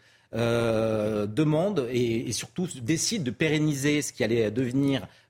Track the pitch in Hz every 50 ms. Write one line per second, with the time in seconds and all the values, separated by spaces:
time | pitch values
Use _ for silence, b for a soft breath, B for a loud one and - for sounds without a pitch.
0 | b b b b b b - 113 117 117 117 117 117 113 113 110 110 110 110 107
1 | 107 107 110 104 104 104 107 127 156 151 151 151 175 208 208 165 127 117 131 120
2 | 123 117 113 113 - 131 110 - - - - - 185 151 - 131 117 110 160 160
3 | - - 220 233 147 123 214 - 165 156 151 156 151 156 147 135 131 147 147 147
4 | 139 - - - 120 107 113 120 110 104 107 123 135 120 123 135 143 139 135 120
5 | 92 B B B B